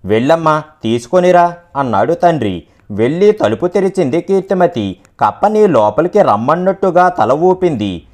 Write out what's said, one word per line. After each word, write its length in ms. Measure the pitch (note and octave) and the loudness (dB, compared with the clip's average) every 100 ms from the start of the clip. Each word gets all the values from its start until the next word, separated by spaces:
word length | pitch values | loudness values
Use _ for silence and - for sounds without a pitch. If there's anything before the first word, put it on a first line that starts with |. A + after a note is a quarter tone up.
"వెళ్ళమ్మా, 580 | F#2 A2 C3 E3 D#3+ D#3 D3 _ | -2 -2 2 0 2 -2 -4 _
తీసుకొనిరా," 720 | A2+ A#2+ - F3+ F3+ F3 F3 E3+ _ C#3 | -4 -4 -2 0 4 4 2 -2 _ -6
అన్నాడు 360 | C3+ G2+ A#2+ | -2 0 0
తండ్రి. 500 | E3+ F3 D#3+ A2 F2 - _ _ | 0 0 0 -4 -6 -12 _ _
వెళ్ళి 420 | G2+ A#2+ E3 G#3 | -2 -2 2 0
తలుపు 340 | G#3 G#2 A2 F3+ | 2 -2 -2 -2
తెరిచింది 540 | G3+ F#3+ F#3+ D3+ D#3+ | -2 -2 -2 -2 -2
కీర్తిమతి. 760 | F3 F#3+ F3+ F#3 F3 B2+ G2+ F2+ _ _ | -2 -4 -2 -2 0 -2 -6 -8 _ _
కప్పని 460 | G#2+ - G3+ G#3+ G#3 | -2 0 -2 2 2
లోపలికి 560 | C3 G#2 G#2+ F3 G#3 | 4 2 0 0 2
రమ్మన్నట్టుగా 840 | D#3 G#2 B2 E3+ F#3 F#3+ G3 E3+ F3+ | 2 0 0 0 -2 -2 0 2 0
తల 240 | F3+ G#2+ | 0 0
ఊపింది. 680 | C#3+ F3+ F#3 F3+ C3 G#2 F2 - | 2 0 0 -2 -2 -6 -6 -14